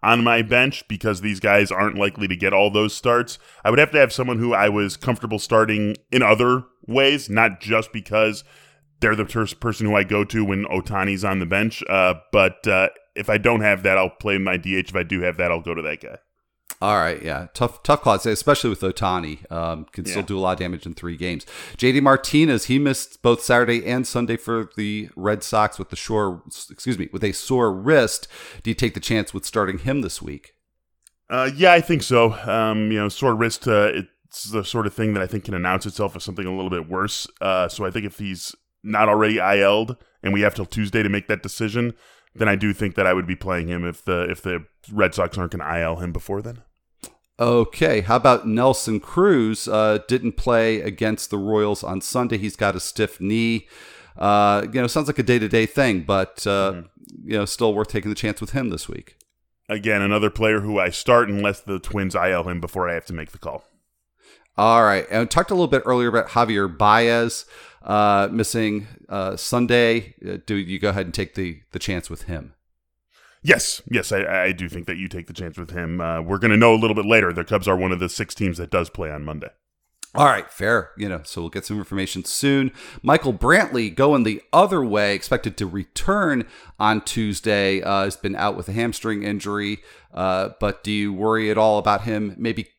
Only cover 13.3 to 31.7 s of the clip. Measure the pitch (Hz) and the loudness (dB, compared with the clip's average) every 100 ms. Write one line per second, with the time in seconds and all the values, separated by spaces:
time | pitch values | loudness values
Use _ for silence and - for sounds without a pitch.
13.3 | 107 117 117 107 98 95 95 92 - 107 | -2 0 0 2 2 2 2 0 -2 -4
14.3 | 98 95 92 87 95 90 95 82 95 87 | -2 0 -2 -2 -4 -2 -4 -4 -2 -2
15.3 | 85 87 85 85 82 78 78 - - _ | -2 -2 -2 -4 -6 -6 -10 -12 -20 _
16.3 | _ _ _ - - 98 104 82 80 80 | _ _ _ -18 -4 0 2 0 -2 -6
17.3 | 71 87 - 120 - - 147 127 101 117 | -8 -8 -4 -4 -2 0 2 4 2 2
18.3 | 107 - 139 120 98 95 - 98 90 80 | 0 2 2 2 -2 -4 -2 -2 -2 -4
19.3 | 76 - 82 82 80 78 - 87 95 95 | -12 -10 -6 -6 -6 -10 -12 -8 -6 -4
20.3 | 98 92 92 90 85 87 82 87 80 90 | -2 -2 -2 -4 -8 -12 -12 -10 -8 -6
21.3 | 87 - - - - 123 135 135 135 - | -8 -12 -18 -16 0 2 4 6 4 4
22.3 | 151 160 117 - 131 143 131 - - 120 | 4 4 2 2 2 2 0 -6 0 2
23.3 | 117 - 120 120 117 95 123 120 123 120 | 2 4 2 4 0 -2 -4 -2 -4 -2
24.3 | 117 - 117 107 - 104 107 101 - 98 | -4 -4 -6 -6 -6 -6 -6 -8 -6 -2
25.3 | 107 - 110 107 - 92 101 - 107 101 | -2 -2 0 0 -2 -12 -10 -4 -2 -2
26.3 | 85 - - - - 127 98 87 95 104 | -4 -14 -18 -18 -10 -4 -4 -4 -4 -4
27.3 | 95 - 127 113 95 113 151 113 - - | -4 -2 2 2 0 4 4 4 -2 -10
28.3 | - - - - 110 120 98 - 113 95 | -20 -20 -10 -6 -2 -2 -2 -2 -2 -2
29.3 | 98 - 110 95 95 127 139 95 - 71 | -8 -4 -2 -2 -2 -4 -4 -4 -8 -12
30.3 | 71 _ _ _ _ _ _ _ _ - | -14 _ _ _ _ _ _ _ _ -6
31.3 | 127 131 139 180 | -2 -2 4 8